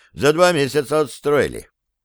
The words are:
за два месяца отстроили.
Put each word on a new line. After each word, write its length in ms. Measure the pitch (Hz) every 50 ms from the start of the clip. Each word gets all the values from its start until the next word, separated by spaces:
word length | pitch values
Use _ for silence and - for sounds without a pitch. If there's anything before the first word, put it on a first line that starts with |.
| _ _ _
за 180 | 78 110 143 156
два 180 | 165 180 180
месяца 500 | 175 147 139 127 127 151 135 113 147 156
отстроили. 680 | 151 - - - - 143 147 139 101 71 60 55 - _ _ _ _ _ _ _ _